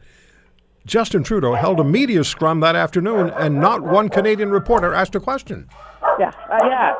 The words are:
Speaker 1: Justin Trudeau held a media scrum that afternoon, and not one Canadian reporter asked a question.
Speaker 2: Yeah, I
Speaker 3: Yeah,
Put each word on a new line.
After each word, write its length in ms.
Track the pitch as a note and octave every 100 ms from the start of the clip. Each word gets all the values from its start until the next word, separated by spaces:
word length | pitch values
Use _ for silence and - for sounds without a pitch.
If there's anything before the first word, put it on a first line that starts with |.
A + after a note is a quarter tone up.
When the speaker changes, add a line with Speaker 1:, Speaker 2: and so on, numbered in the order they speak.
| - _ _ _ _ _ _ _ -
Speaker 1:
Justin 360 | A3+ A3 F#3+
Trudeau 300 | - G#3+ B2+
held 260 | B2 F3 F3
a 40 |
media 400 | C#3 G#3 C#4 F#3
scrum 360 | C3+ - D#3+ D#3+
that 140 | D#3+ E3+
afternoon, 540 | E3 F3+ F#3+ A3 F3
and 300 | - D#3 C#3
not 200 | F#3 A#3+
one 260 | - G#3 G#3+
Canadian 400 | G3 G#3+ G#3 G#3
reporter 440 | G3+ G3 A#3 F3
asked 200 | E3+ F#3+ G3
a 40 |
question. 500 | B3+ C4+ - C#3 - - - - - -
Speaker 2:
Yeah, 120 | F#3 - -
I 180 | A3 B3+
Speaker 3:
Yeah, 280 | B3+ G3+ -